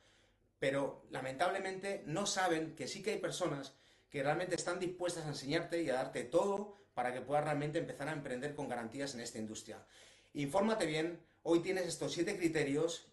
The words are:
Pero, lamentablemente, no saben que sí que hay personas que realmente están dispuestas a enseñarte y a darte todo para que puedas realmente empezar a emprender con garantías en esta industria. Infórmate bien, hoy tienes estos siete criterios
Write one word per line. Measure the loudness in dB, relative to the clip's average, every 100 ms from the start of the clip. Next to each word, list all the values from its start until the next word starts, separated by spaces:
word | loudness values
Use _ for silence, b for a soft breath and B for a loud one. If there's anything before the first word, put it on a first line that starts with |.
| b b b b _ _
Pero, | 0 2 0 -4 -10
lamentablemente, | -6 -4 2 2 2 -2 -4 -4 -4 -2
no | -2 0
saben | 2 4 4 0 -4
que | -8
sí | -4
que | -2
hay | -2
personas | -2 0 0 -2 -6 b b b _
que | -2
realmente | 2 2 0 0
están | 0 -2
dispuestas | -2 -2 -2 -2 -4
a |
enseñarte | -4 0 0 0 0
y | 2
a | 2
darte | 0 -4
todo | 2 4 4 2 -2 B B
para | -2 -2
que | -2
puedas | 0 2 4
realmente | 2 0 0
empezar | -2 -4 -4
a |
emprender | -4 -4 -4 -4 -4
con | -4
garantías | -4 -4 -4 -6 -6
en |
esta | -8 -6
industria. | -6 -8 -10 -14 -16 B B B B
Infórmate | -4 0 4 4 4 2
bien, | 2 0 -4 b b
hoy | 4 4
tienes | 4 2 0
estos | -2 0
siete | 0 0 2
criterios | 2 4 4 4 2 0 -10